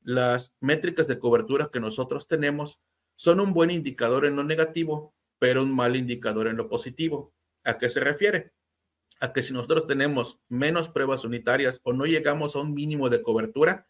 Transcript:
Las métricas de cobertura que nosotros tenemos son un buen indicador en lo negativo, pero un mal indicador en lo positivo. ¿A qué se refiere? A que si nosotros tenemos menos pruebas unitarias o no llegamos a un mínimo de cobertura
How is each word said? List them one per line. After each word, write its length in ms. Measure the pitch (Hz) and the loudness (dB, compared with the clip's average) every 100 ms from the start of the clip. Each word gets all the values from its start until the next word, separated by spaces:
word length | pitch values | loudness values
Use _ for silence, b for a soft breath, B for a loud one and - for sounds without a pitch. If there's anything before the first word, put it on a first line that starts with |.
Las 560 | - 127 123 123 127 _ | 0 2 2 0 -2 _
métricas 460 | 131 156 175 165 156 | -2 0 0 0 0
de 120 | 123 | 0
cobertura 520 | 123 117 110 139 147 | 4 2 2 -2 0
que 80 | 123 | -4
nosotros 460 | 113 110 131 139 - | -4 -4 -4 -6 -2
tenemos 540 | 160 143 147 147 - _ _ _ | 0 0 -2 -6 -10 _ _ _
son 260 | - - 175 | 0 4 4
un 120 | 196 | 4
buen 180 | 170 170 | 4 2
indicador 540 | 175 139 127 117 127 | 2 -4 -2 0 2
en 120 | 143 143 | 2 0
lo 60 | |
negativo, 720 | 147 156 160 165 160 151 151 _ _ _ | -2 0 0 0 -4 -4 -8 _ _ _
pero 240 | 127 127 | 2 4
un 120 | 135 | 2
mal 220 | 131 123 131 | 2 2 0
indicador 520 | 123 120 113 107 110 | -2 -4 -2 -2 -2
en 80 | 113 | -2
lo 120 | 113 | -4
positivo. 640 | 120 131 127 160 143 - _ _ _ | -4 -6 -6 -4 -4 -10 _ _ _
¿A 140 | 131 113 | -4 -2
qué 120 | 123 | 0
se 120 | 135 | 0
refiere? 520 | 131 147 202 185 - _ _ _ _ _ _ - | 0 2 0 0 -6 _ _ _ _ _ _ -8
A 120 | 127 | -4
que 100 | - | -4
si 100 | - | -4
nosotros 340 | 127 120 160 156 | -6 0 0 2
tenemos 540 | 139 143 139 113 - _ | 0 0 0 -4 -8 _
menos 400 | 123 147 170 160 | -2 0 0 -2
pruebas 360 | - 135 131 | -2 0 -2
unitarias 560 | 117 120 120 131 135 127 | -4 -4 0 2 2 -2
o 80 | - | -4
no 120 | 127 | -2
llegamos 520 | 147 156 151 147 147 139 | 2 2 2 0 -2 -2
a 40 | |
un 140 | 151 | -4
mínimo 340 | 147 151 151 131 | -4 -4 0 2
de 140 | 120 | 2
cobertura 640 | 117 110 110 131 160 190 | 2 0 0 2 2 2